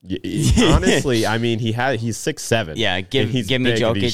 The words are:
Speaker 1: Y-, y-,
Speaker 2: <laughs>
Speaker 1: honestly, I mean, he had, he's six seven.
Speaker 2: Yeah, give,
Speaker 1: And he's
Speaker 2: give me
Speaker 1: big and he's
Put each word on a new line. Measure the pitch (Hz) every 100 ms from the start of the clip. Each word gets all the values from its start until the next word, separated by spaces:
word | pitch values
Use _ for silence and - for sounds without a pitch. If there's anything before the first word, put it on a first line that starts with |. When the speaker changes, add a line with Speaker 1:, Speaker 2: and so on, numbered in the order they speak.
| 92
Speaker 1:
Y-, | 92
y-, | - 98 139 -
Speaker 2:
<laughs> | 208
Speaker 1:
honestly, | 147 180 185 143 117 104
I | 113
mean, | 117 113
he | 113
had, | 110 127 117
he's | 117 104
six | - -
seven. | - 113 92 98
Speaker 2:
Yeah, | 107 92
give, | 92 135 104
Speaker 1:
And |
he's | 123 98
Speaker 2:
give | 127
me | 127
Speaker 1:
big | 113
and | 113 117
he's | 120